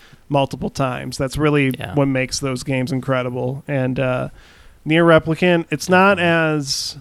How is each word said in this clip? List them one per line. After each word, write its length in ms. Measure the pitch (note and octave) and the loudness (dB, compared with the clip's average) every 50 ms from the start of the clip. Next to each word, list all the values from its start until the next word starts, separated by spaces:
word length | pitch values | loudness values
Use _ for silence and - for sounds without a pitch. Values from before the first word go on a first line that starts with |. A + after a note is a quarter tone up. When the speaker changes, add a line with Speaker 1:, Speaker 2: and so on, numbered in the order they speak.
| - - - - _ - | -20 -20 -20 -20 _ -2
Speaker 1:
multiple 420 | D3 C#3 C#3 - - C3 F#3 G#3 | 0 0 0 0 -4 -6 -8 -6
times. 460 | - - C#3 C3 B2 C3+ C3+ C3 B2 - | -4 -4 -4 -4 -4 -6 -8 -8 -6 -4
That's 180 | C#3 C3 - C#3+ | -4 -4 -2 0
really 360 | D3+ D3+ D3 D3 C#3 C3 B2 B2 | 2 2 4 2 2 0 0 -4
Speaker 2:
Yeah. 160 | C3+ - - | -6 -4 0
Speaker 1:
what 140 | D3 C#3 C#3 | 0 0 2
makes 320 | C3+ C3 C3 B2 - - | 0 -2 -2 -4 -6 -6
those 220 | C#3+ C3+ B2+ B2 | -4 -4 -6 -6
games 300 | - - C3+ C3 B2+ A#2+ | -4 -4 -4 -2 -2 -2
incredible. 720 | C#3 B2+ B2 C3 C3 B2+ B2 B2+ B2 B2+ B2 B2 C3+ C#3 - - | -4 -4 -2 -2 -2 -2 -2 -4 -4 -6 -6 -6 -6 -8 -8 -4
And, 300 | C#3+ C3+ B2+ B2+ B2+ C3 | -4 -2 -2 -2 -2 -2
uh, 280 | C3+ B2+ B2+ B2+ B2+ C#3 - - - - - - - - - _ - | -2 -2 -2 -4 -6 -8 -10 -16 -20 -20 -20 -20 -20 -20 -20 _ -4
Nier 200 | D3 D#3 E3+ E3+ | 0 2 4 6
Replicant, 640 | E3+ E3 D#3+ D#3 D#3+ D#3+ - F3+ F3+ F3 E3+ E3 - | 6 6 6 4 2 0 2 2 2 2 2 0 -2
it's 180 | D#3 C#3 - - | -6 -6 0 2
not 280 | F#3 F3+ F#3+ G3 G3+ F3 | 4 6 6 4 4 2
Speaker 2:
Mm-hmm. 380 | F3 E3+ E3 E3 D#3+ D#3 D#3 D3+ | 2 2 2 2 2 0 0 -2
Speaker 1:
as 380 | C#3 C#3 - - - - - C#3+ | -2 -4 -6 -6 -6 -8 -10 -14